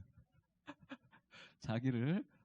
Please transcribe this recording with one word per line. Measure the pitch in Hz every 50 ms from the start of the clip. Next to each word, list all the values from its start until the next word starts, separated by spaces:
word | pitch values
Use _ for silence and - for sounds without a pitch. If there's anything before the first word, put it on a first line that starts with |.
| 95 - _ - - _ _ - _ _ _ _ _
<laughs> | - - - - - 285 - _ _ - - _ _ - - - - - _
자기를 | - - 110 120 127 131 123 113 120 147 175 214 294 - - _